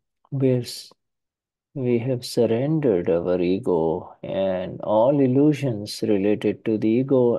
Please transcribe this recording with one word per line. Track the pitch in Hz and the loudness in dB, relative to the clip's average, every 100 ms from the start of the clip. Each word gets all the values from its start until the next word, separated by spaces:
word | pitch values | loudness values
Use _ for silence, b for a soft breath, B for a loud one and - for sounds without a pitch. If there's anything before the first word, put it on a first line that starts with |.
| _ _ _ | _ _ _
we | 135 131 | -2 0
are | 123 | 0
s-, | 117 - - _ _ _ _ _ _ _ _ | -2 -12 -18 _ _ _ _ _ _ _ _
we | 143 123 117 | -4 0 0
have | 131 117 - | 0 -4 -2
surrendered | 123 113 113 143 156 139 90 92 | 0 2 2 0 0 2 2 2
our | 85 87 90 | 0 0 0
ego | 87 95 92 85 80 87 - - | 0 0 0 0 0 -2 -8 -14
and | - 95 95 92 92 - | -8 -4 -2 -4 -6 -8
all | 87 107 127 147 | 0 2 4 2
illusions | 131 131 151 131 135 104 104 - | 2 4 2 2 -4 -6 -8 -6
related | 110 101 104 104 107 90 117 | 0 2 2 0 -2 -2 -4
to | 107 | -2
the | 110 | 0
ego | 120 135 131 120 | 0 2 2 2